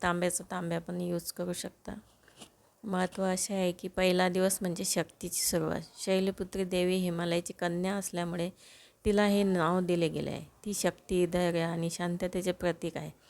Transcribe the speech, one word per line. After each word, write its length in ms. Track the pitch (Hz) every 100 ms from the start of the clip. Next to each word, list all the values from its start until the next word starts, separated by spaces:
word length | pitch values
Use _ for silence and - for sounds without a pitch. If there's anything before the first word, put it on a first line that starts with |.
तांब्याचं, 400 | 180 175 180 180 180
तांब्या 300 | 180 170 165
पण 200 | 170 180
यूज 300 | 175 170 -
करू 220 | - 180
शकता. 380 | 175 180 - - 208 - _ - - - _ _ _
महत्त्व 400 | 214 185 180 -
असे 300 | 190 185 -
आहे 180 | 196 180
की 160 | 180 185
पहिला 420 | - 185 180 185
दिवस 280 | 180 190 -
म्हणजे 220 | 185 170
शक्तीची 580 | 190 180 160 - 175 -
सुरुवात. 400 | - 175 160 165 165 -
शैलपुत्री 580 | - 190 190 190 190 196
देवी 320 | 185 185 180
हिमालयाची 580 | 185 180 170 175 170 175
कन्या 420 | - 175 175 185
असल्यामुळे 540 | 202 190 175 175 175 175 - - - - _
तिला 200 | 214 202
हे 180 | 208 202
नाव 360 | 196 180 160 185
दिले 280 | 180 175 160
गेले 220 | 147 139
आहे. 160 | - 151 _
ती 80 | 214
शक्ती, 520 | 196 180 - - 185
धैर्य 340 | 175 180 175 170
आणि 300 | 165 170 170
शांततेचे 640 | - 175 175 180 180 180
प्रतीक 460 | 180 175 165 170 156
आहे. 140 | 156 -